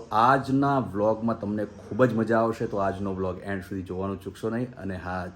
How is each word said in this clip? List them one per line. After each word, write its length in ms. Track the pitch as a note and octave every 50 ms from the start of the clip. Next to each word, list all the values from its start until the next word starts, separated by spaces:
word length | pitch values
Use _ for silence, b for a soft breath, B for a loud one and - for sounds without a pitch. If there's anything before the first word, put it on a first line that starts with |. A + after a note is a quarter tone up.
| - -
આજના 680 | G#2+ G#2+ A#2 B2 C3+ C#3 B2 B2+ C3+ C3+ C#3 C#3 C#3 C3+
વ્લોગમાં 640 | A#2 F#2+ F#2 G2+ G#2 A2 A2 G#2+ A2+ A#2 A2 -
તમને 240 | - G2+ G#2+ G#2+ G#2+
ખૂબ 400 | G2+ - - - - G#2+ G#2+ B2+
જ 100 | A#2+ G#2+
મજા 240 | A2+ A2 G#2+ A#2 A2+
આવશે. 280 | A2+ A2+ A2 - A#2+
તો 100 | G#2 G#2+
આજનો 380 | G2+ G2 G2 F#2 F#2+ G2+ G2 F#2+
વ્લોગ 240 | F#2 F#2+ F#2 F2+ F#2
એન્ડ 240 | - G2 G2 F#2+
સુધી 200 | F2 - G2+ F#2+
જોવાનું 400 | F2+ F2 F2+ F2+ F#2+ G2 G2 F#2+
ચૂકશો 280 | - G2 G2+ - - A2
નહીં. 240 | A2+ A#2 B2+ B2 -
અને 220 | - F#2 F#2+ F#2+
હા, 300 | F2+ F2+ F2+ F2+ F#2 F2+ F#2 F2+